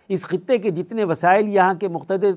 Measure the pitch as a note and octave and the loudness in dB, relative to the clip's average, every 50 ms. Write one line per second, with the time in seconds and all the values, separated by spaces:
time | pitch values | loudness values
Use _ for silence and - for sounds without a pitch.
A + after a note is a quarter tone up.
0 | _ - G3 F#3 - - F3+ F#3 - - B3+ A3 F#3 G#3 D#3+ E3+ F3 - A3+ A3 | _ -6 -6 -4 -4 -4 -6 -4 -2 0 0 0 0 -2 -4 -4 -6 -6 -4 -2
1 | G#3 E3+ D#3 - E3+ F3 F#3+ G#3+ G#3+ G#3 G3+ F#3+ F3+ F#3+ F#3 E3 G3+ F#3 E3+ D#3 | -2 -2 -2 2 2 4 4 4 2 2 2 4 4 4 2 0 -4 -6 -6 -6
2 | C#3 - F#3+ F#3 G3+ G3+ F3+ | -4 -4 -2 0 2 0 0